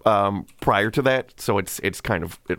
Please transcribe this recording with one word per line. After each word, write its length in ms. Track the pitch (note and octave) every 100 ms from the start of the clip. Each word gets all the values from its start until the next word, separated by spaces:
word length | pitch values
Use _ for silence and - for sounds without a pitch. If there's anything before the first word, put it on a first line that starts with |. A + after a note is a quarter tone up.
| -
um, 400 | G#2 G2+ G2+ - -
prior 280 | - G#2 G#2
to 100 | B2+
that, 360 | C3 C3 - -
so 180 | - G2+
it's, 220 | F2+ -
it's 180 | - E2+
kind 220 | - F#2+
of 160 | E2 - -